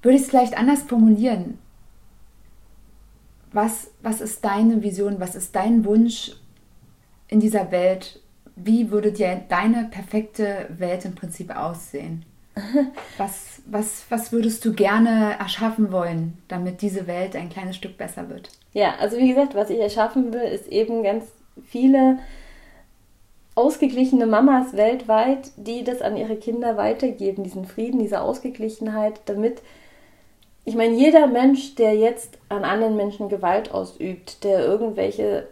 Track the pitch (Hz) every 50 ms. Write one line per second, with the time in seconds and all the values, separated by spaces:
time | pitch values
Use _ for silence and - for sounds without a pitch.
0 | - 240 262 277 269 - - 254 247 233 - - 226 269 294 277 - - 247 233
1 | 220 226 214 208 226 254 220 190 175 170 - - - - _ - - - - -
2 | - - - - - - _ - - - - - - - - - - - - -
3 | - - - _ _ - - - - - - 208 214 226 220 - - - _ _
4 | - 220 214 214 214 214 - - - 208 196 208 220 226 233 214 202 208 185 190
5 | 202 202 202 185 180 180 - - 180 - - 196 190 220 233 226 208 202 208 220
6 | 233 233 226 - - - - - - - _ _ _ _ _ - - - _ _
7 | _ _ _ _ _ - 214 214 214 214 214 202 185 - 180 175 180 185 185 185
8 | - - - - _ _ _ _ _ - _ 185 180 208 220 240 233 208 208 208
9 | 202 208 202 - 196 180 185 185 - - 180 175 202 220 233 233 226 220 - 190
10 | 190 - - 214 214 214 - - 214 202 202 190 - - 160 170 185 175 180 185
11 | - 185 175 - - 170 - - 175 180 - - 147 165 170 165 - - - 139
12 | - 165 160 165 165 _ _ _ _ _ _ 208 202 208 247 294 277 262 - -
13 | - - - - 196 190 - - - - - - - - 208 208 214 214 - -
14 | - - 233 220 220 - 233 233 220 233 220 - - 226 220 214 202 196 208 226
15 | 226 233 226 220 214 208 - - 202 185 - - 214 226 220 220 214 196 185 185
16 | 175 170 165 165 165 165 165 - _ _ 185 175 180 185 180 180 208 202 185 196
17 | 175 175 175 175 185 185 - - 175 170 - 196 185 185 185 185 - 185 185 -
18 | - - - - - - - - 185 - - _ _ _ _ 202 208 180 - -
19 | - 208 226 240 262 254 254 269 285 277 - 202 208 208 185 233 208 208 208 226
20 | 214 226 - 269 254 233 226 240 240 - - 202 - - - 202 220 220 233 226
21 | 220 196 208 226 220 - - _ _ _ _ - - _ - 262 254 262 269 269
22 | 262 262 262 262 - - - - - - - - - - - - - _ _ _
23 | _ _ _ _ _ _ _ _ _ _ - - 240 294 302 - 302 262 247 247
24 | 262 254 269 247 233 226 214 208 254 285 269 254 254 - - 196 208 226 247 254
25 | 247 220 220 220 233 262 277 269 - - - - 208 220 233 240 220 247 247 247
26 | - 202 214 - 233 220 220 214 - 233 226 240 240 233 220 208 202 214 226 -
27 | - 247 - - 202 196 190 196 196 185 - 190 185 185 - - 220 247 262 254
28 | 220 202 208 - - - - - - 254 - - 220 220 220 - 226 214 214 214
29 | 214 214 214 208 _ - 202 202 214 226 262 - - - - - - - - _
30 | _ _ _ _ _ _ _ _ _ _ _ _ _ 220 220 226 226 233 233 233
31 | 269 311 311 320 302 269 240 240 254 269 277 269 - - - - 226 214 214 214
32 | 220 226 233 - - - - _ _ _ 202 202 196 151 196 214 226 220 214 214
33 | 202 208 202 - 214 196 202 185 185 175 185 214 220 - - 95 92 - - -
34 | - - 185 - - - - _ - 202 196 185 - - 196 214 233 220 208 196
35 | 190 202 202 - 214 208 202 - - -